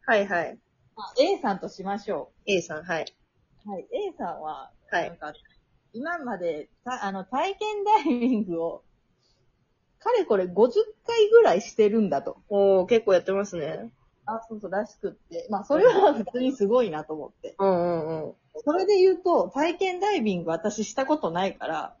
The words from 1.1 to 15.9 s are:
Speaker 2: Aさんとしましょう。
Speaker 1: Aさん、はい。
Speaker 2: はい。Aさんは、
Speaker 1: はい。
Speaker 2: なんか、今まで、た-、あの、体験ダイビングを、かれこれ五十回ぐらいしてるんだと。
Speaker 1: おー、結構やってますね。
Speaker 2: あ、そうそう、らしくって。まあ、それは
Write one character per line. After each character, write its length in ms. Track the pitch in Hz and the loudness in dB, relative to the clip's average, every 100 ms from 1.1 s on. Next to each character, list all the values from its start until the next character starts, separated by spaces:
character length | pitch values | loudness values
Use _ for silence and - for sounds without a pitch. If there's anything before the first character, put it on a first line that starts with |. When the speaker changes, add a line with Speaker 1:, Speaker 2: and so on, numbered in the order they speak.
| - | 0
Speaker 2:
A 200 | 311 403 | 2 2
さ 160 | 233 | -2
ん 60 | 196 | -4
と 100 | - | -8
し 120 | - | -12
ま 160 | 185 202 | -8 -8
し 140 | 214 | -6
ょ 180 | 165 - _ - | -8 -10 _ -2
う。 60 | |
Speaker 1:
A 80 | 190 | -2
さ 180 | 170 156 | -2 -12
ん、 60 | |
は 160 | 175 160 | -6 -6
い。 60 | - _ _ _ _ _ 208 | -6 _ _ _ _ _ -14
Speaker 2:
は 120 | 190 | -14
い。 80 | - | -8
A 200 | - 403 302 | -8 -8 -8
さ 160 | 196 | -10
ん 80 | 151 | -8
は、 300 | 156 143 - _ _ | -12 -12 -16 _ _
Speaker 1:
は 100 | 190 | -4
い。 80 | 156 | -4
Speaker 2:
な 60 | |
ん 20 | 170 | -8
か、 160 | 151 - _ _ _ _ _ | -16 -16 _ _ _ _ _
今 260 | 220 302 349 | -12 -8 -8
ま 200 | 254 190 | -8 -6
で、 320 | 175 151 - _ | -4 -6 -10 _
た-、 200 | 240 247 | -12 -8
あ 80 | 202 | -6
の、 120 | 196 | -8
体 320 | 185 262 359 392 | -6 -4 -4 -4
験 280 | 427 427 | -6 -4
ダ 140 | 403 427 | 0 2
イ 60 | 269 240 | 2 0
ビ 160 | 240 226 | 0 0
ン 80 | |
グ 180 | 185 165 | -2 -4
を、 200 | 165 - _ _ _ _ _ _ _ _ _ _ _ _ | -4 -6 _ _ _ _ _ _ _ _ _ _ _ _
か 140 | 427 | 0
れ 120 | 480 | 0
こ 140 | 349 202 | 2 0
れ 80 | 185 | 0
五 220 | 180 240 | 2 2
十 120 | 381 466 - - | 2 -2 -6 -4
回 220 | 466 415 | 2 8
ぐ 140 | 453 | 8
ら 140 | 415 180 | 8 4
い 40 | |
し 140 | - | -2
て 120 | - 208 | 2 4
る 140 | 220 | 4
ん 80 | 202 | 0
だ 140 | 139 | -2
と。 160 | - - _ | -4 -12 _
Speaker 1:
お 360 | 202 196 190 | 2 6 4
ー、 20 | 185 | 4
結 180 | 233 | 2
構 80 | 220 | 4
や 80 | 185 | 2
っ 20 | |
て 100 | 175 | 2
ま 120 | 196 | -2
す 120 | 202 175 | -2 -6
ね。 360 | 147 160 226 _ _ _ | -6 -8 -12 _ _ _
Speaker 2:
あ、 160 | - 220 - | -10 -10 -10
そ 60 | |
う 60 | 214 | -14
そ 80 | 202 | -6
う、 20 | |
ら 160 | 190 226 | -6 -6
し 100 | - | -8
く 140 | 190 | -12
っ 20 | |
て。 340 | - _ 170 170 | -12 _ -14 -8
ま 100 | 202 | -8
あ、 40 | |
そ 120 | - 302 | 0 6
れ 80 | |
は 300 | 466 | 6